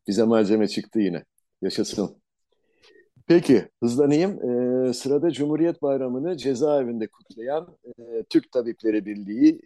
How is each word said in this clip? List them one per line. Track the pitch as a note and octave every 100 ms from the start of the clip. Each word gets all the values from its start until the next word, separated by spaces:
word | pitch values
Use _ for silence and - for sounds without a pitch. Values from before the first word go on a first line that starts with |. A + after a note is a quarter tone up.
| -
bize | G2+
malzeme | A2+ A2+ G2+ A2 G2+
çıktı | G2+ - A2+
yine. | G2 E2 - _ _ -
Yaşasın. | F#2+ A2+ G2+ - F#2 - _ _ _ _ _ _ _ _ _ _ -
Peki, | E3+ D#3+ A2+ - -
hızlanayım. | A#2+ A#2+ C#3+ D3 F#3+ G3 B2 B2 B2 B2+ B2+
Ee, |
sırada | A#2+ C3+ C#3+ E3+
Cumhuriyet | C3+ D3 D3+ E3+ E3
Bayramı'nı | C#3+ C3+ C3 B2+ E3 E3+
cezaevinde | C3 B2 D3+ D3 A#2+ A#2 G#2+
kutlayan, | _ _ A2+ A#2+ D#3 F3 - B2 A#2+
e, | A#2 A2+ G#2
Türk | - -
Tabipleri | B2+ A#2 - A2 G#2+ G2
Birliği, | G#2 G2 A2 D3+ -